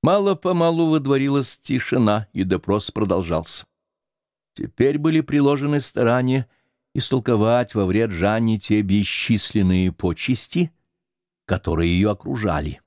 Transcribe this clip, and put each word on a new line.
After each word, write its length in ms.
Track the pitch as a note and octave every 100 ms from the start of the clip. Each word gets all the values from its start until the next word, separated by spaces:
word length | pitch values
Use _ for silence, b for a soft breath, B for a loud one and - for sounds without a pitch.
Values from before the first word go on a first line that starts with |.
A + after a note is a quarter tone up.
Мало-помалу 880 | - G3 G3 G3 F#3 F3+ E3 E3 E3
водворилась 680 | D#3 C3+ C#3 C#3 C#3 B2+ -
тишина, 680 | - C3 - C3+ A2 G#2 G#2+
и 100 | E2+
допрос 480 | F#2+ F2+ - G2+ -
продолжался. 760 | - G#2 F2+ E2+ E2 D#2+ - - _ _ _ _ _ _ _ _
Теперь 440 | - - - B2+ D3
были 220 | D3+ D#3+
приложены 600 | D#3 D3 C#3 C#3+ C#3+ D3
старания 680 | C3 - A#2+ B2 B2+ C3 B2 _ _ _ _
истолковать 800 | - B2 C3 A#2+ A2+ A2 A#2+ B2
во 120 | G#2+ F#2+
вред 240 | G2 A2+
Жанне 480 | F2 G2 A2 A2+ A2
те 240 | - G#2+
бесчисленные 1080 | G2+ G2+ G2 - - A2 - A2 F#2+ F#2 F#2
почести, 800 | - F#2 E2+ - C3 - E3+ E3+ _ _ _ _ _ _ _ -
которые 480 | F2+ - E2 E2+
её 160 | F2 G#2
окружали 680 | G2+ - C3 G#2+ D2+ D2+ D2